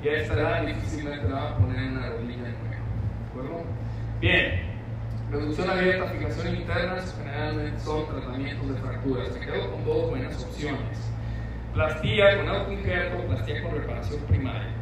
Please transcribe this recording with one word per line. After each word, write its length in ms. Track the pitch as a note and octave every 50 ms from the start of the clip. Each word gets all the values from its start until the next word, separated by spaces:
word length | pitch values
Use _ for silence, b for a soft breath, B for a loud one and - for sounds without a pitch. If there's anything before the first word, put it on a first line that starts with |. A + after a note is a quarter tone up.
| D3
Y 40 | D3
a 100 | - D#3
esta 160 | - - -
edad 280 | D3+ D3+ D#3 E3+ E3 D#3
difícilmente 640 | C#3+ - - - - - D3 C#3+ C#3+ C#3+ - - C#3
le 60 | C3+
van 100 | C3+ -
a 140 | - - -
poner 340 | C3 C3 B2+ - C3+ -
una 180 | C3 - - -
rodilla 280 | A#2 A2+ A#2 A#2+ A#2+ B2
nueva, 200 | A#2+ A#2 A2+ - A#2 A2+
¿de 600 | - A2+ - - - - - - - - - -
acuerdo? 340 | - C3 C3 - E3 - - - - - B B B B B B - -
Bien, 400 | - G3 F3+ F3+ - - - - - - - - - - - - - - - - - -
reducción 400 | D3 C#3+ D3 D3+ D3+ - F3+ F#3
abierta, 360 | F#3+ F3+ F3+ F#3 F#3 F#3 F3+
fijación 500 | - - D3+ - D3+ - - E3+ F3 F3+
interna, 400 | F3 F3 E3+ E3+ F3 F3 F3+ F#3 F3+ F3+ - - -
generalmente 640 | D3+ D3 D3 D3+ D3+ D3+ D3+ D3+ D3+ D3+ D3 -
son 260 | - D#3 D3+ D#3 D#3 -
tratamientos 600 | C#3 C3 - B2 B2 C3 C#3 - - - C#3 C#3
de 60 | C3+
fracturas. 560 | A#2 A2+ A2+ A2+ A2+ - C#3 C3 A#2+ - - -
Me 120 | - -
quedo 260 | - - - - -
con 140 | - - -
dos 240 | D#3 D#3 D#3 - -
buenas 340 | - C3 - - - - -
opciones. 680 | - - - D3 D3 - - - - - - - - - - B B B B B B B B B - -
Plastía 640 | - D#3 D#3 - - - G3 A3 G#3+ G3 G3+ G3+ -
con 120 | - -
autoinjerto, 760 | - G3 F#3+ F#3+ G3 F#3 - F#3+ F3+ F3 E3+ - - - - -
plastía 340 | - - - - D3+ -
con 120 | - - -
reparación 480 | - - - - - - - A#2 A#2
primaria. 480 | - - - - - - - - - - - -